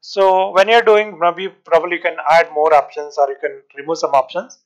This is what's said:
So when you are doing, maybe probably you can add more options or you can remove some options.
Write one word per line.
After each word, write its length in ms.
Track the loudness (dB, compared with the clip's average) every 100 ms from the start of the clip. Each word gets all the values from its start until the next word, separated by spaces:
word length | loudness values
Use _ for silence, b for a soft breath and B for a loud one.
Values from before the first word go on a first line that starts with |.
So 520 | -10 0 2 2 0
when 160 | 0 2
you 60 |
are 80 | 2
doing, 360 | 4 2 0 -2
maybe 300 | -2 -2 -10
probably 480 | -12 -2 0 0 -6
you 60 |
can 140 | -6 -6 0
add 220 | 2 2
more 200 | -2 2
options 460 | 2 2 -10 -10 -2
or 100 | -2
you 80 | -2
can 220 | -8 -10 _ -18
remove 220 | -10 -6
some 140 | 0
options. 480 | 0 -2 -8 -12 _